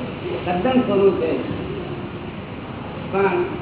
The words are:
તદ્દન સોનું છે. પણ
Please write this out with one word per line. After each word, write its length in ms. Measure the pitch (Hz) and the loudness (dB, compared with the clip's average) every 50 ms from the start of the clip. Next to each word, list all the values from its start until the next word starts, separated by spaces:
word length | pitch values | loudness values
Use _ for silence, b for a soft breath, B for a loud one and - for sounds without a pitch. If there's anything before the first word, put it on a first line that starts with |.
| - - - - - - - - - | -4 -4 -6 -6 -6 -4 -4 -4 -2
તદ્દન 360 | 175 180 180 202 254 262 247 | 0 0 2 4 4 4 4
સોનું 340 | - - - 190 196 190 175 - | 4 6 6 6 6 6 6 4
છે. 100 | 160 156 143 127 - - - - - - - - - - - - - - - - - - - - - - - - - - - - - - - - - - | 2 0 0 0 -2 -2 -4 -4 -4 -6 -6 -6 -6 -6 -6 -6 -8 -8 -8 -8 -10 -10 -10 -10 -10 -10 -10 -10 -10 -10 -8 -8 -8 -8 -8 -8 -6 -2
પણ 160 | 190 196 196 190 180 175 175 - - - | 0 2 2 2 2 2 0 0 -2 -6